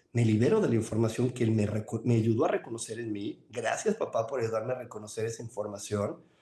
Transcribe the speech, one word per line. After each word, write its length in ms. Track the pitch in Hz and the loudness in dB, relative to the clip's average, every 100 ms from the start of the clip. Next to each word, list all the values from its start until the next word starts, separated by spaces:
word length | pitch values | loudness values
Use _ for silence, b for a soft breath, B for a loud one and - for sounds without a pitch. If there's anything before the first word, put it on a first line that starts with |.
| _ | _
me 140 | 117 113 | 2 4
libero 340 | 107 123 220 | 6 6 4
de 100 | 170 | 4
la 60 | 117 | 2
información 540 | 104 110 113 - 123 | 0 0 0 2 -2
que 140 | - | 0
él 80 | 117 | 2
me 140 | 110 104 | 2 2
reco-, 360 | 107 110 113 | -2 -4 -2
me 120 | 120 117 | 2 4
ayudó 300 | 110 113 160 | 4 4 2
a 40 | |
reconocer 500 | 370 151 117 - 113 | 0 -4 -10 -8 -8
en 140 | 117 | -6
mí. 320 | 101 107 - _ | -6 -6 -8 _
Gracias, 460 | 117 113 117 226 - | -6 -2 0 0 -2
papá, 320 | - 117 113 | -2 -2 -2
por 140 | 135 | -2
ayudarme 320 | 113 110 117 | -2 -2 -2
a 60 | 127 | -6
reconocer 460 | 113 107 107 - 110 | -6 -12 -10 -6 -6
esa 180 | 113 | -6
información. 760 | 117 - 104 101 - 104 101 - b b | -10 -8 -8 -8 -4 -2 -2 -6 b b